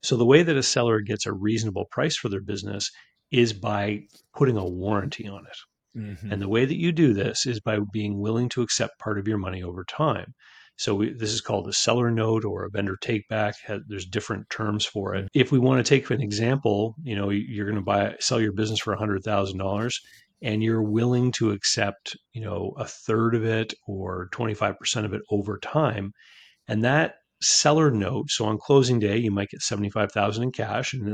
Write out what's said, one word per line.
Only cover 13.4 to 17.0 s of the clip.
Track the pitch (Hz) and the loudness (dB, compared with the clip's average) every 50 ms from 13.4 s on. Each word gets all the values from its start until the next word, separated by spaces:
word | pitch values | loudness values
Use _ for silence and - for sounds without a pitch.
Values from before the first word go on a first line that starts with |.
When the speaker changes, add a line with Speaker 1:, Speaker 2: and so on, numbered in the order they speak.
| 104 104 104 - - - | -2 -2 -4 -8 -10 -10
Speaker 1:
Ha-, | 107 101 - | -8 -8 -8
there's | - 104 98 90 | -10 -10 -10 -10
different | 90 92 107 - - 113 95 - _ | -4 -6 -6 -4 -4 -6 -6 -6 _
terms | - - 110 107 104 104 - | -6 -4 -2 -2 0 -2 -2
for | - - 107 98 98 98 | -4 -4 -6 -4 -2 -4
it. | 95 95 | -4 -6
Speaker 2:
Mm-hmm. | 95 _ 139 | -2 _ 2
Speaker 1:
If | 127 - 147 | 2 4 4
we | 131 | 4
wanna | 123 127 131 127 120 | 4 6 4 4 4
take | - 143 131 123 - | 4 4 4 4 0
an | 127 120 | -2 -2
example, | 135 104 104 104 110 117 131 143 - 113 104 101 107 113 113 147 | -2 -2 -2 0 2 2 0 2 2 2 2 2 0 -2 -4 -8